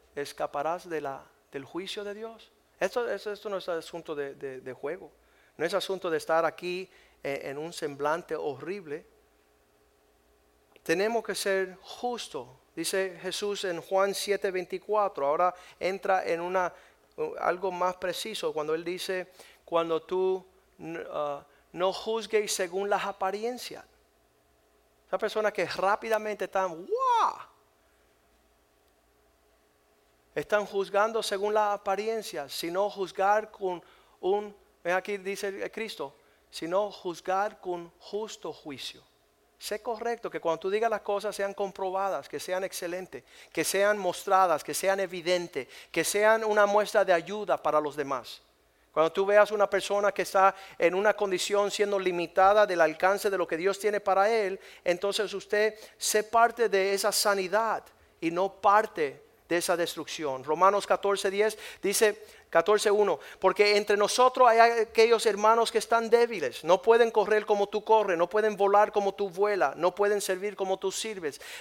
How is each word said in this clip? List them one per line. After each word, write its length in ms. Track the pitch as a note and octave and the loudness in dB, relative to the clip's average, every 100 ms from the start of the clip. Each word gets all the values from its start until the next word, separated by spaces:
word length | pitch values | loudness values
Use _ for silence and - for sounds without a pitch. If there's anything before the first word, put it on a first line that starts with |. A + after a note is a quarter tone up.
| _ | _
escaparás 760 | - C#3+ - D3 C#3+ D3+ F3 F3+ | -10 -10 -6 -6 -4 -4 -6 -6
de 140 | D#3 | -8
la, 220 | C#3+ C3+ C#3+ _ _ | -8 -12 -18 _ _
del 140 | C#3 C3 | -16 -12
juicio 380 | E3+ F#3+ A3 | -12 -10 -10
de 100 | G#3 | -10
Dios". 380 | G#3 A3+ A3+ - _ _ - | -12 -14 -16 -20 _ _ -4
Esto, 300 | F#3+ B3 A#3 | -2 -2 -4
esto, 220 | G3+ G#3+ | -6 -6
esto 180 | G3+ G#3+ | -10 -8
no 80 | F#3+ | -8
es 100 | F3+ | -6
asunto 460 | E3 D#3 E3+ D#3+ | -6 -6 -12 -10
de, 220 | D3 C#3 C#3 | -8 -8 -10
de, 260 | C#3 C3 | -12 -12
de 120 | C3 | -14
juego. 360 | B2 C#3 F#3 D#3+ _ _ _ _ - | -10 -10 -10 -14 _ _ _ _ -6
No 80 | D#3+ | -2
es 80 | |
asunto 360 | F#3+ - F#3+ F3+ | -2 -4 -4 -2
de 80 | D#3 | -4
estar 280 | - D#3+ E3 | 0 2 2
aquí, 440 | - F3+ F3+ F#3+ _ _ _ | -2 -8 -8 -10 _ _ _
eh, 180 | C#3+ C#3 - | -8 -6 -8
en 120 | C#3 | -10
un 160 | D#3+ | -10
semblante 640 | E3+ D3+ C#3 C#3+ E3 F3 D#3 | -8 -8 -4 -2 -2 -4 -6
horrible. 680 | D#3+ C#3+ D3+ G3+ D#3+ D3+ - _ _ _ _ _ _ _ _ _ _ _ _ _ _ _ _ - | -6 -8 -10 -10 -10 -12 -14 _ _ _ _ _ _ _ _ _ _ _ _ _ _ _ _ -12
Tenemos 400 | - E3+ G#3 A#3 | -4 -2 0 -2
que 120 | A3 F#3+ | -4 -6
ser 420 | G#3 F#3+ F#3 F3+ | -2 -2 -4 -8
justos. 680 | - - B3 A#3 - D3 A#2+ B2+ _ - | -18 -10 -8 -8 -10 -12 -14 -20 _ -10
Dice 420 | E3 G3 F#3+ E3+ | -4 -2 -4 -6
Jesús 440 | F3+ E3+ G#3 G3+ F#3+ | -10 -6 -6 -4 -6
en 160 | E3+ | -6
Juan 320 | - F#3+ G3 | -2 0 2
siete 380 | F#3+ - G3 G3+ | 0 -2 -2 -2
veinticuatro, 720 | F#3 F3+ F#3 - G#3 G3+ G3+ C#3 | -4 -6 -8 -2 0 0 0 0
ahora 280 | D#3+ F3+ F3+ - - | 2 2 0 -16 -6
entra 460 | F3 F#3+ G3 F#3+ - | -4 -2 0 0 0
en 160 | E3+ | -2
una, 300 | F3 F#3 F3 - - _ _ - | 0 0 -2 -6 -20 _ _ -8
uh, 160 | - - | -8 -2
algo 320 | - F3+ F#3+ | -2 0 -2
más 240 | F3 F3+ F3+ | 0 -2 -2
preciso 580 | F#3 E3+ A3 G#3 E3 | -6 -6 -8 -6 -6
cuando 220 | D3+ D3+ D#3+ | -4 -4 -4
él 80 | |
dice, 440 | F3 F3+ - F#3 F3 - - _ - | -4 -8 -6 -6 -8 -16 -20 _ -2
"Cuando 360 | E3+ E3 D#3+ | 0 0 -2
tú, 420 | D#3+ F#3 F#3+ F#3 F#3 _ _ - | -2 0 0 0 -6 _ _ -16
n-, 260 | D#3+ E3 - | -12 -10 -8
ah, 340 | - D3 C#3+ - _ _ | -6 -6 -6 -14 _ _
no 180 | E3 F#3 | -2 -2
juzgues 600 | F#3 A3 A3+ G3+ G#3+ G#3 | -2 -4 -6 0 -2 0
según 340 | - F#3 F#3 G3+ | -2 -4 -2 0
las 160 | G3 | 0
apariencias". 800 | G3 G3 F#3+ G3+ A3+ B3 - - - _ _ _ _ _ _ _ _ _ _ _ - | -2 -4 -4 -4 -6 -8 -12 -16 -20 _ _ _ _ _ _ _ _ _ _ _ -8
Esas 120 | - | -6
personas 340 | G#3+ A3 G#3 | -4 -2 -2
que 120 | G3+ E3+ | -2 -4
rápidamente 800 | - F#3 A3 A3+ G#3+ G#3+ G3+ F#3 | -2 0 0 -2 -4 -4 -6 -4
están, 400 | G3 F#3+ D#3+ G#3+ | -2 -4 -6 -6
¡guau! 520 | A4+ C5 A#4 F#4 - - _ _ _ _ _ _ _ _ _ _ _ _ _ _ _ _ _ _ _ _ _ _ _ _ _ _ _ _ - | -2 0 2 0 -4 -14 _ _ _ _ _ _ _ _ _ _ _ _ _ _ _ _ _ _ _ _ _ _ _ _ _ _ _ _ -8
Están 320 | D3 G#3 G3+ | -2 -2 -2
juzgando 560 | G3+ F#3 G3 A3 A3+ | -6 -2 0 0 -2
según 320 | - G3+ G#3 G#3+ | -4 -4 -2 0
las 180 | G#3 | 0
apariencias, 800 | G3+ - G3 G#3+ A3+ G3+ D#3+ C#3 | -2 -4 -4 -4 -6 -8 -10 -10
sino 340 | - E3 F3+ G#3 | -8 -6 -2 -2
juzgar 580 | G3 F3+ - F#3+ G#3+ G#3+ | -4 -8 -2 2 2 -2
con 320 | - F#3+ F3 - _ _ - | -8 -6 -6 -12 _ _ -6
un 340 | F3+ G3+ G#3 G3+ _ _ E3+ | -2 -2 -4 -14 _ _ -2
Ven 80 | F#3 | -2
aquí, 220 | F#3 G3+ | -2 -6
dice 520 | F#3 G3 G3+ G3 F#3+ | -6 -6 -6 -6 -8
Cristo, 460 | A3 A3 - C#3 _ _ _ _ | -8 -10 -8 -12 _ _ _ _
sino 400 | - E3 F#3 G#3 | -12 -2 -2 -2
juzgar 720 | - F#3 D#3+ - F#3+ G#3 G3+ | -6 -10 -10 -4 -2 -2 -6
con 320 | F#3 F3 E3+ _ | -10 -10 -10 _
justo 540 | - G3+ G#3+ - E3+ | -10 -10 -10 -12 -14
juicio. 500 | D3 D#3 C3 - - _ _ _ _ _ _ | -14 -14 -12 -12 -14 _ _ _ _ _ _
Sé 220 | - G#3 | -10 -8
correcto, 480 | B3 A3 A#3 A#3 F#3 | -6 -6 -4 -4 -6
que 100 | D#3+ | -4
cuando 220 | E3 D#3+ | -4 -2
tú 80 | F#3+ | -2
digas 200 | G#3 A3+ | 0 0
las 120 | G#3 | -2
cosas 340 | - G3+ G3+ G3 | -2 -4 -4 -6
sean 180 | G3+ | -6
comprobadas, 760 | F#3+ G3 F3+ F#3+ F#3 G3 D#3 C3+ | -4 -6 -4 -4 -2 -2 -4 -8
que 100 | D3 | -6
sean 240 | - F3+ | 2 2
excelentes, 600 | F#3+ - F3 F3+ F#3 - - - - | 2 -4 -6 -6 -8 -12 -16 -20 -8
que 140 | - D#3 | 0 2
sean 320 | F#3+ G3+ G#3 | 4 4 4
mostradas, 680 | F3+ E3 - F#3+ F#3+ D3+ | 0 -2 4 6 6 4
que 100 | - | -2
sean 280 | D3 F#3 G3 | -2 0 0
evidentes, 680 | F#3 F3+ D#3+ F3+ F3 C#3+ B2 - - | -2 -4 0 0 0 -8 -10 -14 -6
que 140 | - D#3+ | -2 0
sean 400 | G3+ G#3+ A3 A3 | 4 4 4 4
una 200 | G#3+ G3+ | 4 6
muestra 380 | G#3 G3+ A3 | 4 4 2
de 80 | F#3+ | 4
ayuda 500 | F3 E3 G#3+ F#3+ D#3 | 2 2 -8 -2 -2
para 200 | D#3+ D3+ | 2 2
los 160 | D3+ C#3+ | 0 -4
demás. 440 | C#3 C3 A2 - _ _ _ _ _ | -4 -4 -6 -18 _ _ _ _ _
Cuando 180 | - D#3+ | 0 0
tú 140 | F3+ G3 | 2 4
veas 260 | G#3 G#3 | 6 6
una 180 | G#3+ G3 | 4 2
persona 440 | G3 - G3+ G3+ | 2 0 0 0
que 80 | G3 | 0
está 340 | F3+ G3 F#3+ F#3+ - - | 0 4 4 4 -10 0
en 180 | E3+ F3+ | 2 4
una 180 | G#3 | 2
condición 560 | G3+ G#3 F3+ - G3+ G3+ | 2 0 -2 0 0 0
siendo 300 | - G3+ G3+ | 0 0 0
limitada 640 | F#3 F3 E3 - F#3+ G#3+ G#3 | 0 -2 -2 4 6 6 4
del 140 | F3 | 4
alcance 500 | D#3 D#3 F#3 G3+ G#3+ | 2 4 0 2 0
de 80 | F#3+ | -2
lo 80 | E3+ | -2
que 120 | D#3+ | -2
Dios 200 | F#3 G3 | -2 0
tiene 220 | G#3 G3+ | -2 -2
para 300 | G3+ F#3+ G3+ | 0 2 4
él, 280 | A3+ G3 F#3+ - - - | 2 -2 -6 -14 -8 -2
entonces 480 | F3 G3+ G3 G3 | -2 -2 -2 -4
usted 420 | F#3+ - G#3 G#3+ G#3+ - - | -6 -4 0 0 -2 -20 -8
sé 260 | - G#3+ | -2 0
parte 460 | G#3+ A3+ A#3 A#3 A3 | 2 4 4 4 0
de 240 | F#3+ F#3+ | 2 0
esa 180 | G3 G#3 | 0 0
sanidad 720 | F#3+ G#3+ G3 F#3 G3+ A3+ E3+ - _ _ - | 0 2 0 0 0 0 -4 -8 _ _ -6
y 100 | E3 | -4
no 220 | E3+ F#3+ | -2 -2
parte 720 | - G#3 G#3 G#3+ - C#3+ C3+ - _ - | 0 4 4 4 -2 -4 -6 -20 _ -2
de 80 | E3+ | -2
esa 200 | E3+ E3+ | 0 0
destrucción. 680 | E3 - D3 - D3+ C3 | 0 -4 -10 -6 -6 -6
Romanos 420 | C3 D#3+ F#3+ G3+ - | -2 4 4 4 2
catorce 460 | F#3 G3 G3 G3 | 0 0 0 0
diez 260 | G3 G#3+ G#3+ - - | 2 0 0 -14 -6
dice, 400 | F#3+ G3+ G#3+ G3+ - - - | -2 2 2 2 -12 -20 0
catorce 420 | E3 E3+ G#3 G#3+ | 2 4 4 4
uno, 280 | G#3 G3+ D#3 - - | 4 2 0 -6 0
"Porque 380 | F#3+ F3+ G#3 G#3 | 2 4 4 4
entre 200 | G#3 G3+ | 2 2
nosotros 500 | G3+ - B3+ B3+ B3 | 2 4 4 6 6
hay 120 | A3+ | 8
aquellos 640 | A#3 A#3 A3 - A3+ A3+ A3 | 6 6 0 4 6 6 2
hermanos 460 | G3+ G#3+ A#3 A3 | 2 4 6 4
que 60 | A3 | 0
están 320 | - A#3 A3+ | 0 0 4
débiles, 540 | A#3 A#3+ G#3+ C3+ - | 4 2 0 -4 -2
no 180 | D#3 F#3 | 2 4
pueden 300 | A3+ A#3 A#3 | 6 6 6
correr 340 | A3 G3 G#3+ G#3+ | 4 2 2 2
como 220 | G#3 G3+ | 0 0
tú 160 | G#3+ | -2
corres, 340 | G#3 A3 G3+ E3+ | 2 4 4 0
no 120 | F3 | 2
pueden 280 | G#3+ G#3+ G3 | 2 0 2
volar 340 | G3 G3+ G#3 | 4 6 4
como 220 | G#3 G3+ | 2 0
tú 160 | G3 G3+ | -2 -4
vuelas, 460 | E3+ G#3 G3 C#3+ D3 | 0 0 2 0 2
no 180 | F3 F3+ | 0 2
pueden 260 | G3+ G#3 | 2 2
servir 340 | G3 F#3 G#3 G3 | -2 -4 -4 -4
como 220 | F#3+ F#3+ | -4 -2
tú 140 | G3 | -4
sirves. 480 | - A3 G3 D#3+ - - - | -6 -8 -6 -8 -8 -16 -10